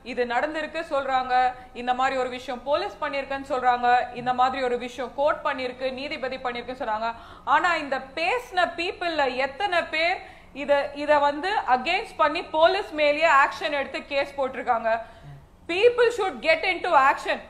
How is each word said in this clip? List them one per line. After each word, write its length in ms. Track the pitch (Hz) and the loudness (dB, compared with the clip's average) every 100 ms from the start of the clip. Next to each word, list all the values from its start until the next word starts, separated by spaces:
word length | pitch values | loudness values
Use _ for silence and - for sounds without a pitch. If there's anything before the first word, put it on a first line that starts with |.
இது 220 | 220 240 240 | -10 -4 -2
நடந்திருக்கு 560 | 240 294 311 311 320 330 | 0 0 -4 -6 -6 -4
சொல்றாங்க, 420 | 277 262 262 254 247 254 254 - | -2 0 0 2 2 2 0 -14
இந்த 200 | - 247 | -10 -4
மாதிரி 260 | 247 262 269 | 0 0 0
ஒரு 80 | 254 | -4
விஷயம் 340 | 247 247 247 | -6 -8 -10
police 320 | 269 302 392 - | -2 0 0 -6
பண்ணிருக்குன்னு 500 | 302 277 269 - 269 | -6 -4 -6 -8 -4
சொல்றாங்க, 600 | 254 247 247 240 247 - 233 | 0 2 2 4 2 2 -6
இந்த 180 | 240 | -4
மாதிரி 300 | 247 254 269 | 2 2 2
ஒரு 140 | 254 247 | -2 -2
விஷயம் 340 | 240 247 247 254 | -6 -8 -10 0
court 300 | 285 320 302 | 0 0 -2
பண்ணிருக்கு, 440 | 269 254 247 262 247 | -4 -6 -4 -6 -6
நீதிபதி 380 | 285 269 254 262 | -8 -6 -6 -6
பண்ணிருக்குன்னு 460 | 262 240 233 254 | -6 -6 -8 -8
சொல்றாங்க. 260 | 240 214 226 226 - - - | -4 -2 -4 -6 -14 -14 2
ஆனா 300 | 285 349 330 | 4 4 0
இந்த 220 | 285 262 262 - | -2 -4 -6 -4
பேசின 540 | 339 480 - 370 339 339 | -2 -2 -2 0 0 0
பீப்புள்ல 560 | 339 427 349 311 277 254 | -6 -4 -4 0 0 0
எத்தனை 480 | 269 269 403 349 | -4 -2 0 0
பேர் 340 | 330 311 330 381 - - - | 0 0 0 0 -6 -20 -20
இத, 380 | - 277 285 277 - | -12 2 2 2 -6
இத 240 | 294 285 | 2 4
வந்து 340 | 285 294 359 427 - 254 | 4 0 -2 -2 2 2
against 440 | 240 370 453 - | 2 -2 -2 2
பண்ணி 200 | 302 311 | 2 2
police 480 | - 311 330 381 392 | -4 4 4 4 -4
மேலேயே 380 | 311 294 294 320 277 | 0 2 4 6 6
action 360 | 294 - 339 285 | 6 2 -4 -2
எடுத்து 240 | 269 320 - | -4 -8 -4
case 320 | 277 277 - | -4 -4 -2
போட்டிருக்காங்க? 520 | 262 247 233 233 226 226 226 - - - - - - | -4 -4 0 0 2 -2 -4 -18 -20 -20 -20 -20 -6
People 360 | 339 466 480 466 466 | 2 4 4 0 2
should 200 | 392 254 | -4 -2
get 200 | 294 320 370 | 0 0 2
into 180 | 349 359 311 269 | -2 4 6 6
action. 280 | - 339 277 - | 2 -2 -6 -6